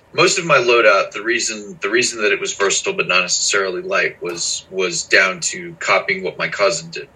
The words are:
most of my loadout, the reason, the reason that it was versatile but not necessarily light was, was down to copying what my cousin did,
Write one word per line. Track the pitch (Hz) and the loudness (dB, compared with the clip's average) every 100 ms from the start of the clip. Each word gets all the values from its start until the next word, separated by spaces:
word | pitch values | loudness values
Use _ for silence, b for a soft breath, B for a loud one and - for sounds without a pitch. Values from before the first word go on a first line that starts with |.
| _ | _
most | 139 180 185 | 2 2 2
of | |
my | 170 135 | 2 4
loadout, | 120 120 110 98 92 | 4 6 6 4 2
the | 101 | -4
reason, | 110 117 110 107 101 85 | -2 -2 -2 -6 -10 -8
the | 101 | -2
reason | 113 - 117 | 0 0 0
that | 104 | 0
it | 92 | 0
was | 98 | -2
versatile | - 98 - 101 | -2 0 0 -2
but | 92 87 | -2 0
not | 90 | 0
necessarily | 90 - - 101 95 90 | 0 0 0 0 0 -2
light | 92 95 95 - | -2 -2 -2 -4
was, | 87 85 - - - | -8 -6 -4 -6 -6
was | 95 90 82 | -4 -2 -2
down | - 98 95 90 - | 0 2 2 0 -6
to | 92 87 82 | -6 -10 -6
copying | - 95 - 95 | 0 0 0 -4
what | 90 - | -6 -4
my | 82 | -6
cousin | - 98 82 82 | 0 0 0 -6
did, | - - | -12 -12